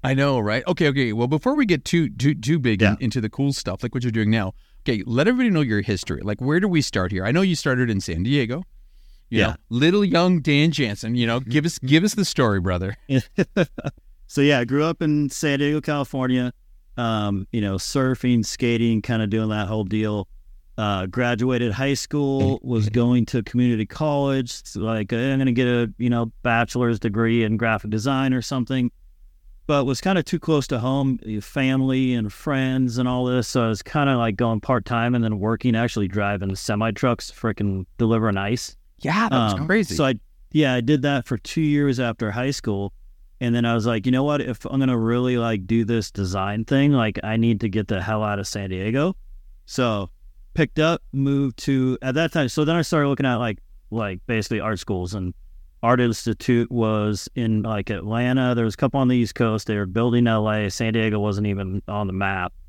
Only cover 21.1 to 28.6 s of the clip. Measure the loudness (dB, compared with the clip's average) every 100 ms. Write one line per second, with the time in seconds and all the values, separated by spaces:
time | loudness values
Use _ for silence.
21.1 | -2 -2 0 0 0 0 -2 -2 -2 -2
22.1 | -2 0 2 2 0 -2 0 2 2 4
23.1 | 4 2 -2 -2 0 2 2 -2 -2 0
24.1 | 0 0 0 -2 -10 -12 -6 -2 -2 -2
25.1 | -2 0 2 2 2 2 2 0 -2 0
26.1 | 0 -2 -4 0 2 0 0 0 2 0
27.1 | 0 2 2 2 2 0 -2 -2 -4 -2
28.1 | 0 0 0 -2 -4